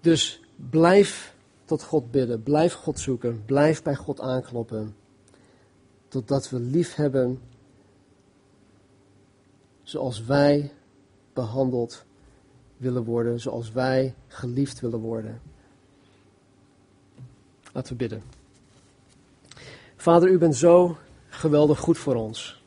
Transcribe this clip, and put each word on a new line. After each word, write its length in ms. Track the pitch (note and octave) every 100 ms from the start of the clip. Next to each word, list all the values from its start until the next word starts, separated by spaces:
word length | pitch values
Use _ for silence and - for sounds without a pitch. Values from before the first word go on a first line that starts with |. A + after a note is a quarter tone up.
Dus 400 | E3 E3 - - _ - C3
blijf 640 | D#3 E3 F#3+ G3 - - _ _ _ _
tot 180 | D3+
God 280 | - D#3 A#2+
bidden, 320 | C3 B2 A#2
blijf 300 | A2+ D3 D#3+
God 260 | - - C#3+
zoeken, 460 | - B2 A#2+ A#2 G#2+
blijf 380 | C#3 D3+ D#3
bij 120 | - C#3+
God 240 | - C#3+
aankloppen, 760 | B2 B2+ B2 B2 A2+ A2 G#2+ G#2+ _ _ _ _ _ _ _ _ _ _ _
totdat 420 | C3+ A#2 C#3 -
we 100 | B2+
lief 360 | A#2+ D3+ E3+ -
hebben 460 | D3 C3+ B2+ C3 - _ _ _ _ _ _ _ _ _ _ _ _ _ _ _ _ _ _ _ _ _ _ _
zoals 420 | - D3+ C3+ A2 A2+
wij 460 | C#3+ C#3+ D3 C#3+ - _ _ _ _ _
behandeld 720 | - A#2 B2 C3 B2 A#2 - _ _ _ _ _ _ _ _
willen 260 | B2+ B2
worden, 360 | A#2 A#2 A#2 A#2+
zoals 320 | B2+ A#2 A#2
wij 440 | A#2 B2+ C3 C3 - _
geliefd 520 | - B2 B2 C#3 -
willen 200 | B2 A2+
worden. 420 | A2+ A2+ A2 A2+ - - _ _ _ _ _ _ _ _ _ _ _ _ _ _ _ _ B2+ _ _ _ _
Laten 180 | C3+ B2+
we 60 | A#2+
bidden. 240 | A#2 G#2 - - _ _ _ _ _ _ _ _ _ _ _ - - - - _
Vader, 340 | - E3+ F3+
u 80 | F#3
bent 180 | E3 B2+
zo 420 | E3+ F3 F3+ D#3+ - - _
geweldig 500 | - D#3+ D3 D3 D3+
goed 180 | - E3
voor 180 | - A#2+
ons. 480 | A2 A2+ - -